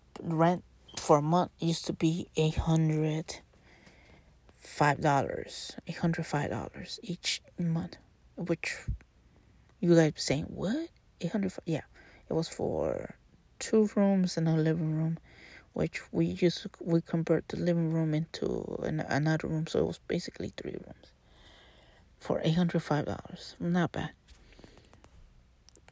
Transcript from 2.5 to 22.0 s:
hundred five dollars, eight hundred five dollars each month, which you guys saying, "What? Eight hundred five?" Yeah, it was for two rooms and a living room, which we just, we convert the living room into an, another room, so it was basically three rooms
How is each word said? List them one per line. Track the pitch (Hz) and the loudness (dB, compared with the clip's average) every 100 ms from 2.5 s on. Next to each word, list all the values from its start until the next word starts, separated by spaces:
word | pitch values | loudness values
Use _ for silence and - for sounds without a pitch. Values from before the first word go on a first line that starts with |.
| - | 2
hundred | 165 160 156 156 156 156 - - - _ - - - - - - _ _ _ - | 2 4 4 2 0 -2 -6 -12 -16 _ -20 -20 -20 -20 -20 -20 _ _ _ -16
five | - - 147 - | -6 2 4 4
dollars, | 156 139 92 - - - - - - | 4 4 2 -4 -8 -10 -12 -12 -10
eight | - | -2
hundred | 170 165 156 | -2 0 -2
five | 147 - | -2 -2
dollars | 104 71 - - - | -4 -6 -10 -14 -12
each | - 175 - - - - | -8 -6 -6 -6 -8 -4
month, | 170 165 175 - - _ - - | -2 -2 -4 -12 -20 _ -18 -8
which | 175 165 - - - - - _ _ _ _ _ _ - | -4 -4 -4 -8 -6 -8 -10 _ _ _ _ _ _ -2
you | 175 | 6
guys | 165 156 - | 6 6 2
saying, | - 143 - | -2 -2 -4
"What? | - 165 294 339 _ _ - | -6 -2 -2 -6 _ _ -8
Eight | 170 | -4
hundred | 214 190 | -2 -4
five?" | - - | -4 -4
Yeah, | 156 - - - - - | -4 -6 -20 -20 -16 -4
it | |
was | 160 160 | -2 -2
for | - - 76 73 50 - - _ _ _ - | -4 -4 0 -2 -2 -6 -14 _ _ _ -12
two | - 220 208 214 | 0 2 4 4
rooms | 196 190 180 - | 4 4 2 2
and | 165 | 2
a | 160 | 4
living | 156 165 160 156 | 4 2 0 0
room, | 160 165 - - - - - | -2 -4 -10 -20 -20 -20 -10
which | - 160 - - | -4 -4 -4 -6
we | 170 165 | 0 0
just, | 185 175 - 196 - | 2 0 0 -8 -8
we | 180 165 | 0 0
convert | - 165 165 160 - | 2 0 2 0 0
the | 160 | -4
living | 170 170 160 | 0 2 2
room | 160 156 | 0 0
into | 151 160 - - 57 - - | 0 -2 -4 -4 -4 -6 -6
an, | - 156 | -4 -4
another | - 139 151 160 - | -2 0 2 0 0
room, | 160 160 | -4 -2
so | - | 0
it | - | 0
was | 175 - | -2 -4
basically | 175 - - - - | -4 -4 -8 -10 -8
three | - | -10
rooms | - - - - _ _ - - - - - - - | -10 -12 -20 -20 _ _ -20 -20 -20 -20 -20 -20 -20